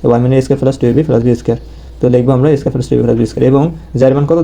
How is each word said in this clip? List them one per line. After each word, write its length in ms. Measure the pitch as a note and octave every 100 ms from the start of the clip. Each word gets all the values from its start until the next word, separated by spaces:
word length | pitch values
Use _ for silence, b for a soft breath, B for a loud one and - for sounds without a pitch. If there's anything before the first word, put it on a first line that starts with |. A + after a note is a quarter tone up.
| B2+
ওয়াই 120 | A#2+
মানে 120 | B2+ C3
এ 20 |
স্কয়ার 140 | C3 C#3
প্লাস 140 | C3 C3+
টু 40 | A#2+
এ 20 | B2+
বি 40 | D#3
প্লাস 140 | A#2+ A#2+
বি 40 | A#2
স্কয়ার। 180 | - A#2 B B B -
তো 60 | B2+
লিখবো 180 | B2 B2 B2+
আমরা 100 | D3
এ 20 | C#3
স্কয়ার 140 | -
প্লাস 120 | B2+ B2+
টু 40 |
এ 20 | B2
বি 60 |
প্লাস 120 | A#2 A#2
বি 40 | A2+
স্কয়ার। 120 | - B2+
এবং 120 | C#3 E3 D#3+ B B2+
জেড 140 | C3
মান 100 | C#3 D3
কত 100 | E3+